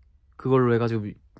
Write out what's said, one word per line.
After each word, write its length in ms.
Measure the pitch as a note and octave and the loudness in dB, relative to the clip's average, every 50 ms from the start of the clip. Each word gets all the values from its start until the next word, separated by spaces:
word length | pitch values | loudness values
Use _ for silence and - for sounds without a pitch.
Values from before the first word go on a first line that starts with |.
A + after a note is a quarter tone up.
| _ _ _ _ _ _ _ | _ _ _ _ _ _ _
그걸로 380 | - - C3 C3 C3 B2+ A#2+ A#2 | -8 -4 0 2 2 4 2 2
해가지고 340 | A2+ A#2+ A#2 A2+ A2 G#2 G#2 F2+ - _ _ _ - | 2 0 0 -4 -4 -6 -8 -12 -16 _ _ _ -20